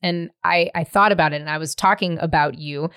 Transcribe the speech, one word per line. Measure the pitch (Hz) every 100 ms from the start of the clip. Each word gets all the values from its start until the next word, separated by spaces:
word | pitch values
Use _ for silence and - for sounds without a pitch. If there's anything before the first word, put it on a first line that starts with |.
And | 180 175 170 _
I, | 170 175 175
I | 170
thought | 160 202 202
about | 180 156
it, | 147
and | 151
I | 156
was | 160
talking | - 190 208 180 165
about | 165 156 151 -
you | 147 143 170